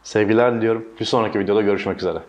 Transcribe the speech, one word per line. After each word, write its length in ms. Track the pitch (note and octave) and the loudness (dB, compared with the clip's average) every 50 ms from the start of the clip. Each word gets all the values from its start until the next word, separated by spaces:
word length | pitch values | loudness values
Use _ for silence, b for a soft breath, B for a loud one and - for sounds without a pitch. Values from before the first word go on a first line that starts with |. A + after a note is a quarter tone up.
Sevgiler 520 | _ - - G#2+ G#2+ G2+ A2 A2+ A#2+ B2 A#2+ | _ -2 0 0 2 4 4 4 4 2 2
diliyorum. 300 | A2+ A2 A2+ A2+ A2+ A2+ - - - | 0 0 0 -2 -2 -6 -12 -10 -8
Bir 40 | A2+ | -4
sonraki 340 | - - B2 A2 G#2 - G#2 | -2 0 0 0 0 -2 -2
videoda 240 | G2 F#2+ G2+ G#2+ | 0 2 2 2
görüşmek 360 | G#2+ G2+ G2+ F#2 - G2+ F#2 - | 2 2 0 0 -2 -4 -4 -2
üzere. 200 | F#2 F2+ D#2+ D#2+ - | -4 -4 -4 -4 -10